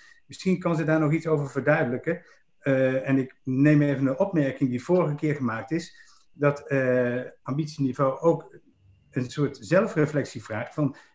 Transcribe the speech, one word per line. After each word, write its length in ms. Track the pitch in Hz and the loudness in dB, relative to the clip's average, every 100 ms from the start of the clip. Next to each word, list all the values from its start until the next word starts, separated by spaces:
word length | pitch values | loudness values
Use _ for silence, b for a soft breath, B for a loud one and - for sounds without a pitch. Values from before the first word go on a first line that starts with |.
| b b - | b b -20
misschien 320 | - 185 180 | -6 -2 0
kan 180 | 170 165 | 0 0
ze 80 | |
daar 160 | 156 160 | 2 2
nog 120 | 151 | 2
iets 140 | 160 160 | 0 0
over 240 | 151 139 | 0 0
verduidelijken. 720 | 139 131 160 127 123 165 170 b b b _ | -2 2 2 0 -2 -4 -6 b b b _
Eh, 500 | 139 131 131 131 135 | 0 2 2 0 0
en 100 | 135 | 0
ik 180 | 127 - | 0 -8
neem 400 | - 131 147 147 | -4 4 6 6
even 240 | 143 131 135 | 4 2 0
een 120 | 135 | 0
opmerking 520 | 196 160 135 131 131 | 0 2 0 0 -2
die 120 | 123 | -2
vorige 320 | - 180 151 | 0 2 2
keer 200 | 143 151 | 0 -2
gemaakt 360 | 143 120 113 101 | -2 -2 -4 -4
is, 260 | 165 175 b b b b | -6 -6 b b b b
dat, 360 | - 143 143 - | 0 0 0 -4
eh, 520 | 139 127 127 123 123 127 - | 0 2 2 0 -2 -8 -12
ambitieniveau 800 | - 139 151 - 131 123 135 135 | -8 -4 -4 -2 -2 0 0 2
ook 380 | 170 160 - - _ _ _ _ _ | 2 0 -4 -20 _ _ _ _ _
een 200 | 131 123 | -6 -4
soort 280 | 151 135 - | -2 -4 -4
zelfreflectie 800 | 101 180 214 160 147 143 120 117 | 2 2 2 0 0 0 -4 -10
vraagt 320 | - 107 - | -8 -8 -6
van 220 | - 143 B B | -2 -2 B B